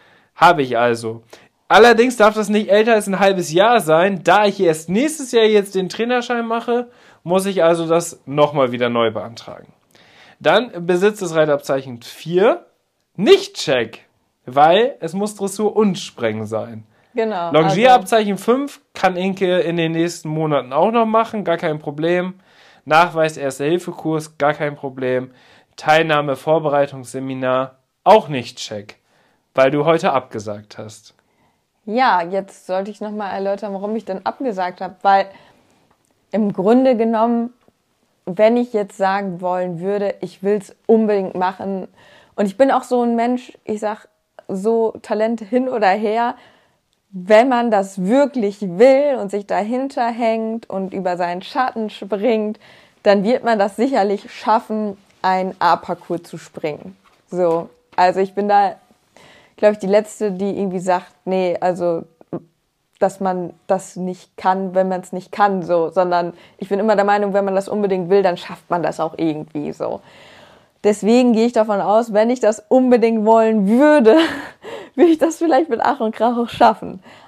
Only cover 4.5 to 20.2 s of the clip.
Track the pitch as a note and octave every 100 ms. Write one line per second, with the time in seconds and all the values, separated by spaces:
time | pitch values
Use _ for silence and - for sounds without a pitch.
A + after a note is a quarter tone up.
4.5 | G3+ F3 D#3 - G3 D4+ D#4 C4 A#3 A3
5.5 | G#3 G3 F#3+ F3+ - A#3 B3 A#3+ A#3 A3+
6.5 | A#3 A#3 A#3+ A#3+ _ _ _ D#3+ F#3 G3
7.5 | F#3 E3 E3+ D#3+ E3 E3 - - D3 D3
8.5 | D3 B2+ A#2+ A#2+ A#2+ A2+ G#2+ G#2 A2+ -
9.5 | - - _ _ _ _ _ - _ D3
10.5 | G3+ A#3+ F3 F3 F3+ G3+ G#3 F3 D#3+ D#3
11.5 | C#3 - C3+ C3 A#2 - - D#3 F3+ A3
12.5 | E4+ - _ _ _ _ - A3 G4 -
13.5 | - - B2+ A2+ - _ _ _ _ -
14.5 | C3 D3+ F#3+ B3 - E3 F#3+ G#3 G#3 G3
15.5 | G3 G#3 G#3 G#3+ F3 - - A#2 G#2+ G#2+
16.5 | A2 A#2 A2+ - _ _ A#3+ A3 F#3+ E3+
17.5 | F#3+ F#3+ C#4 B3+ B3 F#3+ A3+ G#3 F#3+ -
18.5 | C4 C#4+ - _ - F#3 F3+ F#3+ F#3+ F#3
19.5 | F3+ D#3+ E3+ D#3+ E3 E3+ E3+